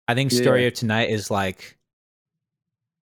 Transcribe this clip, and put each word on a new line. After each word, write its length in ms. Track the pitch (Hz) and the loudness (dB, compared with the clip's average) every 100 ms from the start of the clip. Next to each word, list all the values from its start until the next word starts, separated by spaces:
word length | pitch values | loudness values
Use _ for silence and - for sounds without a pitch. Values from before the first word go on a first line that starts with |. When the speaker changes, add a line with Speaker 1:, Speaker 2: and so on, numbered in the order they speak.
| - | -4
Speaker 1:
I 60 | |
think 180 | 120 135 | -2 0
Speaker 2:
Yeah. 100 | 123 | 2
Speaker 1:
Story 260 | 131 127 123 | 4 4 2
of 60 | - | -2
Tonight 340 | 113 110 117 | -2 0 0
is, 220 | 107 101 | -2 -2
like, 440 | 101 95 92 - - _ _ _ _ _ _ _ _ _ _ _ _ | -2 -2 -6 -14 -20 _ _ _ _ _ _ _ _ _ _ _ _